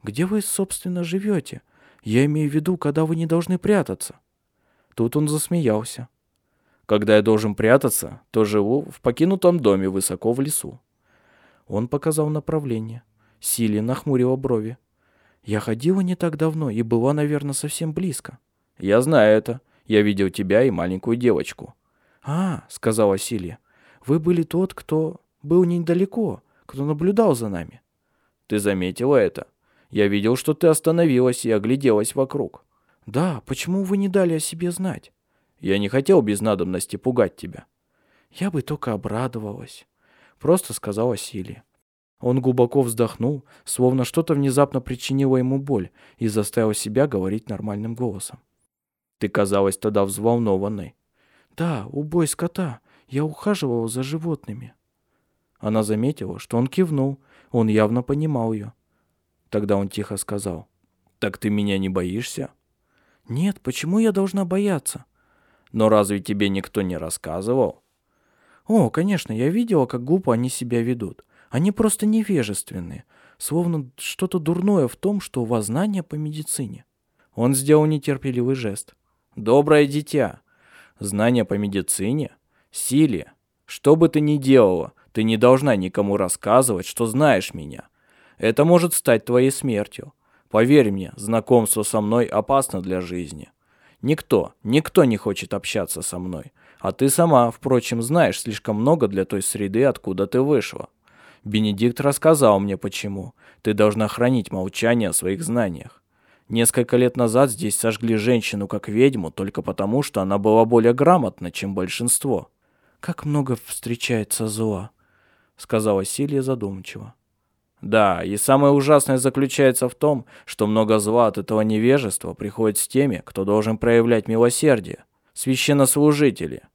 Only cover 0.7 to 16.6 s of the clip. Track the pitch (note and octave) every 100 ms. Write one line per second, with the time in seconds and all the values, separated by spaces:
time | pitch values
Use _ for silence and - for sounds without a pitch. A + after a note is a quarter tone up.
0.7 | - F3+ F3+ E3+ F#3+ G#3 F#3+ - - _
1.7 | _ _ _ G#2+ A2+ C#3+ D3+ D3 D3+ D#3
2.7 | F3+ D3 D3+ D#3+ E3 E3 E3 E3 F3+ G3+
3.7 | G3+ C3+ F#2 - - _ _ _ _ _
4.7 | _ _ - A#2 D3+ D3+ D3+ - F3 C3+
5.7 | G#2+ A#2+ - A#2+ _ _ _ _ _ _
6.7 | _ - G#2 G#2+ G#2+ G#2 G#2+ G#2+ G2+ A2
7.7 | C3+ C3 - C#2+ G#2 _ A2+ G#2+ G#2 G2+
8.7 | C3+ D3+ - B2+ A#2+ E3+ F#3+ F3 F3 A2+
9.7 | F#2+ F#2+ F#2+ - - A2 A#2+ C#3+ - C#2+
10.7 | - _ _ _ _ _ _ _ _ _
11.7 | G2+ B2 C#3+ D#3+ D#3 D3+ D3+ D3+ D#3 C#3+
12.7 | A2+ A2 A#2 _ _ _ _ - - A2+
13.7 | G#2 A2+ C3 - C3 B2 C3 C3+ A#2 A2
14.7 | C3 _ _ _ _ _ _ - G#2+ -
15.7 | A2+ D3+ F#3+ F3+ F3+ E3+ D#3 D#3+ D#3+